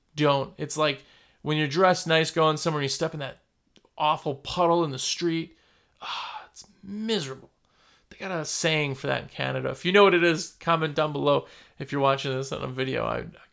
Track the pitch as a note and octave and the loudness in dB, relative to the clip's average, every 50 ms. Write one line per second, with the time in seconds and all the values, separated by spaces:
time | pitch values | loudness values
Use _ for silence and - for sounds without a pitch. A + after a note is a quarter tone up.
0 | _ _ - D3 D3+ C#3+ C#3+ C#3 C3 - - - D3+ D3 - D3+ D#3 D3+ C3+ - | _ _ -2 2 4 4 4 2 0 -4 -8 -8 -8 -4 -2 0 0 0 -2 -4
1 | - _ _ _ _ _ _ _ - C#3+ D#3 D3+ D#3 C#3 C#3 E3+ F#3+ F#3 F3 F3 | -10 _ _ _ _ _ _ _ -4 -2 0 0 0 0 2 4 4 6 4 4
2 | - E3 D#3+ D#3+ D#3+ D#3+ - E3 D#3 D#3 D3+ D3+ - E3+ D#3 D3 C#3 C3 - - | 2 2 2 2 2 2 2 2 4 4 2 2 0 -2 0 0 -2 -2 -2 -2
3 | D#3+ D#3+ - D3+ C#3 B2+ - _ _ _ _ _ _ _ _ _ _ _ _ - | -4 -4 -4 -6 -10 -10 -12 _ _ _ _ _ _ _ _ _ _ _ _ 0
4 | D#3 D3+ D#3 D3+ - D#3+ C3+ C3+ - - - F3+ F3 E3+ E3+ F3 E3+ D3+ C3 - | 2 2 2 0 -2 -6 -6 -6 -8 -6 0 2 4 4 4 4 2 0 -2 -4
5 | - - - - F3 E3+ E3 E3 E3 E3 - _ _ _ _ _ _ _ _ _ | -4 -4 -4 -2 -2 -2 -2 -2 -4 -8 -12 _ _ _ _ _ _ _ _ _
6 | - - - - - - - - - - _ - - - _ _ - F#3+ G3+ G#3+ | -12 -10 -10 -10 -10 -10 -12 -14 -16 -18 _ -20 -20 -20 _ _ -16 -12 -10 -6
7 | A3 A3+ A3+ G3 D3 C3+ C3 B2+ - - _ _ _ _ _ _ _ _ _ _ | -4 -2 -2 -2 -2 -6 -10 -14 -16 -20 _ _ _ _ _ _ _ _ _ _
8 | _ - - - G#3 F#3+ F#3 E3 D3+ - - - - E3 D#3+ D#3 D3+ C#3 C3+ C3+ | _ -20 -16 -12 -8 -6 -6 -4 -4 -4 -2 0 0 2 2 0 0 -2 -4 -4
9 | - C#3 C3 B2+ C3+ C3+ - - C3+ C3 C3 C3 C3 B2+ C3 - - F3 F#3 G#3 | -4 -4 -4 -4 -6 -8 -8 -6 -4 -4 -4 -4 -4 -6 -6 -4 0 4 6 8
10 | G3+ F#3+ F3 F3 E3+ F3 D#3+ D#3 - - - - - E3+ E3+ D#3 D#3+ D3+ C#3+ D#3 | 8 8 6 4 4 2 2 0 -4 -10 -14 -6 -2 0 0 0 0 -2 0 -2
11 | D3+ D3+ D3 C#3+ C#3+ C#3+ C#3+ C#3 - - - - - _ _ - C3+ - C#3 C#3+ | -2 -2 -2 0 2 2 2 2 0 -4 -12 -20 -20 _ _ -14 -10 -6 -2 2
12 | C#3 C3+ C3+ C3+ - C#3 C3 C3 C3+ C3+ - - - C3 B2+ C3 C3 C3 C3 A#2 | 2 2 2 0 -2 -4 -4 -4 -6 -6 -6 -6 -6 -6 -4 -4 -4 -2 -2 -2
13 | A2 - A#2 A#2 A#2+ A2+ - - - _ | -2 -2 -4 -4 -6 -10 -14 -20 -20 _